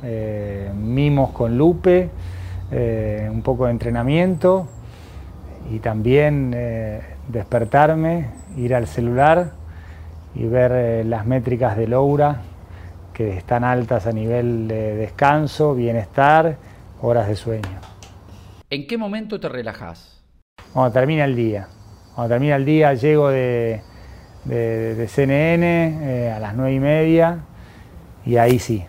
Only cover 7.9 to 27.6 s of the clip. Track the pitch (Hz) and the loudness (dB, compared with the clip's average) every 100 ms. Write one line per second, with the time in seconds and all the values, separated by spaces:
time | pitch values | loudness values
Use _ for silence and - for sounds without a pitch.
7.9 | 160 160 170 135 - - - 120 123 113 | 4 0 -2 -4 -10 -14 -6 0 0 0
8.9 | - 120 123 147 165 175 - - - - | -2 -2 4 6 6 2 -8 -16 -16 -18
9.9 | - - - - 131 113 123 123 127 120 | -18 -18 -18 -14 -6 -2 2 4 2 0
10.9 | 117 113 113 107 131 120 120 123 104 113 | 0 -2 -2 0 0 0 0 0 0 0
11.9 | 127 139 143 147 139 - - - - - | 2 2 2 2 0 -10 -18 -20 -18 -18
12.9 | - - - 110 92 - 120 123 123 117 | -18 -20 -6 -4 -4 -2 0 2 0 0
13.9 | 120 110 110 110 120 120 117 113 110 107 | -2 -2 -4 -2 -2 -2 -2 -4 -4 -4
14.9 | 107 107 - 143 151 147 - 151 131 117 | -4 -6 0 2 4 0 0 0 2 0
15.9 | 117 110 - 139 156 165 151 - - - | -2 -2 2 6 6 4 -2 -12 -20 -20
16.9 | - 120 120 104 104 - 110 98 92 - | -6 0 0 0 -4 -4 -6 -8 -12 -16
17.9 | - - - - - - - - 139 139 | -20 -20 -20 -20 -20 -20 -20 -10 -10 -6
18.9 | 233 214 208 214 196 160 123 110 98 92 | -8 -6 -8 -8 -8 -8 -8 -10 -10 -14
19.9 | 85 - _ _ _ _ _ - - 127 | -16 -20 _ _ _ _ _ -8 0 2
20.9 | 117 131 156 143 120 117 101 95 - - | 4 2 2 0 0 0 -2 -8 -18 -20
21.9 | - - - 120 120 147 139 135 156 151 | -20 -18 -6 0 2 2 2 2 4 4
22.9 | 131 143 151 143 135 127 120 117 110 - | 4 2 4 4 2 0 0 -2 -4 -10
23.9 | - - - - - 131 120 113 113 113 | -20 -20 -20 -20 -14 -6 -2 -2 -2 -4
24.9 | 110 117 - 135 139 156 170 170 170 165 | -4 -4 0 2 4 4 4 4 2 0
25.9 | 160 147 127 120 110 104 110 131 135 143 | -2 -4 -2 -2 -4 -6 -2 0 0 2
26.9 | 156 160 165 165 170 156 - | 2 4 4 4 2 -10 -20